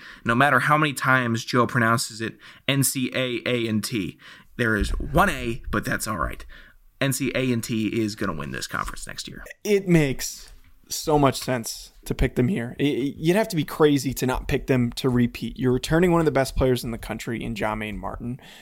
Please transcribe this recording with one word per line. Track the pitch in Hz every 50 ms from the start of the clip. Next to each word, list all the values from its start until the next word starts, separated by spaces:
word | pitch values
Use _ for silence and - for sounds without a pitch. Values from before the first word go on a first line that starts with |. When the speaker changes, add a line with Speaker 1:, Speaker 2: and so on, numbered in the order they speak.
| - - - - -
Speaker 1:
No | 110 117
matter | 123 139 143 135 120
how | 117 143 151
many | 151 156 147 123
times | - - 135 131 131 123 117 113 117 -
Joe | - - 123 117
pronounces | 104 - 123 113 113 117 110 - - 113 107
it | 110 104 - - - - - - - -
N | 139 139 131
C | - - 139 127 - -
A | 127 131 127 120 - -
A | - 123 120 117
and | 113 107 107 98
T, | - 127 104 90 73 - _ - - - - - - -
there | - 120 113 110
is | 101 98 -
one | - - 143 143 139 165 202 190
A, | 143 131 123 117 117 - - -
but | - 104 -
that's | - 113 - -
all | 110 107
right. | 87 - - - - - - - - - - - - _ - _ -
N | 139 139
C | 127 - 139 117 -
A | 123 131 127
and | 120 117
T | - - 117 110 110
is | 101 - 117 110 104 107
gonna | - 107 95
win | 80 76 71 67
this | 64 57 -
conference | - - - - - - - -
next | 50 50 - -
year. | - - - - - - _ -
Speaker 2:
It | 208 202 196 196 180
makes | 170 160 147 135 123 - - - - - - - - - - - - - _
so | - - - - 160 151
much | 147 143 131 123 -
sense | - 147 131 117 113 - - - - - _ - -
to | - 131
pick | - 135 - -
them | - 127
here. | - - - 117 120 - -
I, | 139
I, | 147 131 113 135 139 -
you'd | - 156 165 180
have | 214 220
to | 220 180
be | 151 139
crazy | - - - 156 151 143 135 127 131 120
to | - 147
not | 127 127 - -
pick | - 143 131 -
them | - 135 123 120 120
to | - - - 131
repeat. | 123 123 120 117 - - - 113 -
You're | - 127 127 123
returning | 127 - - 156 165 185 180
one | 170 170
of | 160
the | 147
best | 131 135 131 - -
players | - 139 131 123 120 -
in | 120
the | 113 110
country | - - 110 110 - 131 117 110 -
in | 117 113
Jah-Maine | 101 113 107 107 110 107 107 101
Martin. | 92 92 98 104 - - 120 123 - - - - -